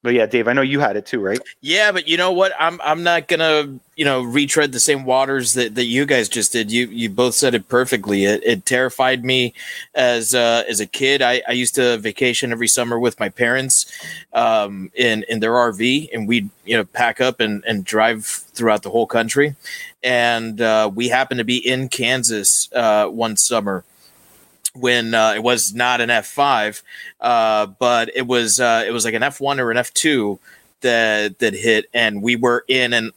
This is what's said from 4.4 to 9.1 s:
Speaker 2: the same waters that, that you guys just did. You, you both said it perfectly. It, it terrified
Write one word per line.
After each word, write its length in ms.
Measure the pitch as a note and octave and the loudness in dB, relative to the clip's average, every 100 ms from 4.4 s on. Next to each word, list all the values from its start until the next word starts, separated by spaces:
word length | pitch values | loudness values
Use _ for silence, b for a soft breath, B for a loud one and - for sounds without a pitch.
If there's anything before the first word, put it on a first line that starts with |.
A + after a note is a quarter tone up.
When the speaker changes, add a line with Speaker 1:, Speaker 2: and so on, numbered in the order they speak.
| C#3 - D3 | 0 0 0
Speaker 2:
the 80 | B2+ | 0
same 240 | - C#3 | 0 0
waters 500 | C3 C3 C3+ C3+ A#2+ | 0 0 2 -2 -2
that, 220 | B2+ A#2 A2 | -2 -2 -2
that 100 | B2 | -2
you 200 | B2 C#3+ | 0 2
guys 240 | C3 G#2 | 2 0
just 240 | A#2 G2+ | -2 -2
did. 180 | A#2+ G#2 | -2 0
You, 160 | A#2 B2 | -2 -2
you 220 | A#2 A2+ | -4 -4
both 240 | G2 B2 | 0 0
said 220 | - C3+ A#2 | 2 2 0
it 120 | - | 0
perfectly. 560 | B2 B2+ A#2+ G2 G2+ | 0 0 -2 0 2
It, 180 | G2 G#2 A2+ | 2 2 0
it 200 | G#2 - | 0 0
terrified 600 | B2+ C3 - C3 | 0 0 0 0